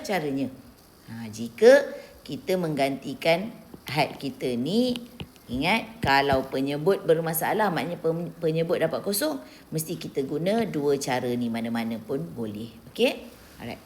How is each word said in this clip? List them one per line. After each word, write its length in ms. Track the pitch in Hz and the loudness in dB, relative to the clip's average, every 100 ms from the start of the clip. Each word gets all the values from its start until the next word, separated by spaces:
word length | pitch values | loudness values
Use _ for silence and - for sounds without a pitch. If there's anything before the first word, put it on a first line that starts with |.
caranya. 480 | - 185 147 139 127 - - - - - - | 0 -2 0 -2 -4 -6 -20 -20 -20 -20 -16
Ha, 240 | 113 117 | -12 -10
jika 560 | 110 117 - 226 285 - - - - - | -8 -8 6 10 10 6 -8 -16 -18 -12
kita 320 | 247 - 185 | -8 -2 0
menggantikan 960 | 165 139 139 135 - 131 165 170 220 - - - - | 0 0 0 0 -8 -2 2 2 0 -12 -18 -16 -4
had 320 | 143 135 - | 0 0 -2
kita 400 | 139 - 131 120 | -8 -4 -2 -2
ni, 400 | 139 220 254 247 - - - - - | 0 2 2 -2 -8 -14 -16 -16 -8
ingat, 480 | 123 165 220 - - | -2 2 0 -2 -2
kalau 480 | 143 139 143 135 131 | 4 4 6 2 2
penyebut 560 | 139 139 147 160 190 151 | -2 0 2 2 2 2
bermasalah, 640 | 160 160 156 127 190 208 | 2 0 -2 0 2 2
maknanya 320 | 156 147 170 | 0 -4 -2
pem-, 320 | 165 165 170 - | -2 -2 -6 -4
penyebut 400 | 160 160 165 - | -2 0 0 2
dapat 240 | 156 120 196 | 0 0 -2
kosong, 320 | 202 302 269 - - - | -2 -2 -4 -10 -20 -8
mesti 320 | 156 160 170 | -6 -6 -6
kita 240 | 123 147 135 | -4 -4 -2
guna 400 | 147 175 226 202 | 0 2 2 0
dua 320 | 151 143 139 | 0 2 2
cara 320 | 143 127 123 | 0 -2 0
ni, 160 | 120 117 | 0 0
mana-mana 480 | 117 117 117 113 113 | -2 -2 -2 -2 -6
pun 240 | - 139 170 | -4 -4 -4
boleh. 480 | 120 110 104 117 - - | -6 -6 -6 -10 -14 -14
Okey? 320 | - 262 - - - - - | 0 2 2 -10 -20 -20 -16
Alright. 160 | 117 - | -14 -14